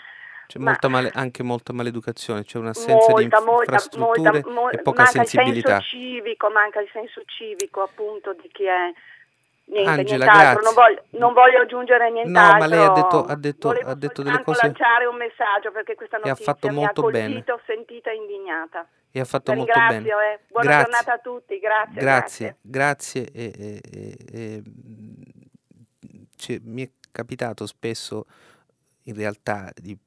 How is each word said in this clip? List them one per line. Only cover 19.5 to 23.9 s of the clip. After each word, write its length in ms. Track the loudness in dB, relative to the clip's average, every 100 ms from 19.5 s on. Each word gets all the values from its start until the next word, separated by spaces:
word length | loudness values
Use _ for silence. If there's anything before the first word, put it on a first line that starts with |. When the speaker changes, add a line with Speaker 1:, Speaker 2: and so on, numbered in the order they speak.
Speaker 2:
La 40 | -4
Speaker 1:
molto 140 | 0 2
Speaker 2:
ringrazio, 380 | 2 0 -4 -2
Speaker 1:
bene. 160 | -2
Speaker 2:
eh. 40 | -4 _
Buona 180 | -2 4
Speaker 1:
Grazie. 160 | 4 4
Speaker 2:
giornata 220 | 0 -2
a 60 | -4
tutti, 400 | -6 -14 -12 -8
grazie, 400 | -4 -2 -4 -4
Speaker 1:
Grazie, 560 | 0 2 0 -8 -12 -14
Speaker 2:
grazie. 600 | -10 -4 -2 -4 -8 -10
Speaker 1:
grazie, 100 | -12
e, 200 | -12 -14 -12
e, 240 | -16 -16 -18